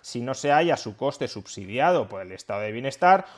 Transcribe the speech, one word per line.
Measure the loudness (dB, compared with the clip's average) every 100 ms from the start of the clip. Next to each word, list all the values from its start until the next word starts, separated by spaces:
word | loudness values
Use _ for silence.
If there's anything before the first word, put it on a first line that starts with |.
si | -10 -6
no | -4
se | -2 2
halla | 2 4 0
su | -2
coste | -4 -4 -4 -6
subsidiado | -8 -12 -12 -6 0 4 4 0
por | -6
el | -12
estado | -12 -8 -4
de | -4
bienestar, | -4 -6 4 6 6 4